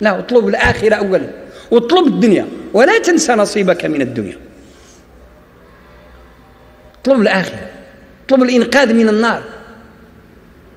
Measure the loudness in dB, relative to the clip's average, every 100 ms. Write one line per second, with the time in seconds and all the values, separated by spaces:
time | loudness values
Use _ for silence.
0 | -2 -2 0 0 2 0 -2 0 0 0
1 | 0 -2 -4 -10 -20 -20 -2 0 2 2
2 | 2 2 2 2 -2 -10 -4 0 2 2
3 | 2 0 0 0 0 0 0 0 -2 -4
4 | -4 -6 -8 -12 -20 -20 -20 -20 -20 -20
5 | -20 -20 -20 -20 -20 -20 -20 -20 -20 -20
6 | -20 -20 -20 -20 -20 -20 -20 -20 -20 -8
7 | 0 2 2 0 -4 -10 -16 -18 -20 -20
8 | -20 -20 0 2 2 2 2 2 2 2
9 | 2 2 0 -4 -8 -20 -20 -20 -20 -20
10 | -20 -20 -20 -20 -20 -20 -20